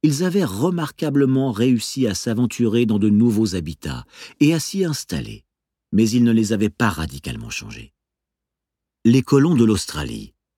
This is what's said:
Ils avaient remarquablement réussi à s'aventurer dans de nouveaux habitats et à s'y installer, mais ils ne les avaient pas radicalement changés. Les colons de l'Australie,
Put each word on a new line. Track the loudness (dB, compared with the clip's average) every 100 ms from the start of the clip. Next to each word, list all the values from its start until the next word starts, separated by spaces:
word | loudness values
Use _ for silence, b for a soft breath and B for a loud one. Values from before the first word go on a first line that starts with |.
Ils | 2 0
avaient | 0 0
remarquablement | -2 -2 -2 -2 -6 -4 -2 2 2 2 0
réussi | 0 2 2 -2 -2 -2
à |
s'aventurer | -2 -4 -2 -2 0 0 2 0
dans | 2
de | 2
nouveaux | 4 4 2 0
habitats | -2 -8 -10 -10 -10 -12 B B B
et | 2
à | 2
s'y | -2 -4
installer, | -4 -4 -8 -8 -8 -14 _ _ _ _ _
mais | 0 2
ils | 4
ne | 4
les | 2 0
avaient | 0 -2
pas | 0 -2
radicalement | -2 -8 -8 -12 -10 -10
changés. | -12 -14 -18 -20 _ _ _ _ _ _ _ _ _ _ _
Les | 2 4
colons | 4 4 4
de | 4
l'Australie, | 4 2 -2 -8 -8 -10 -16 _ _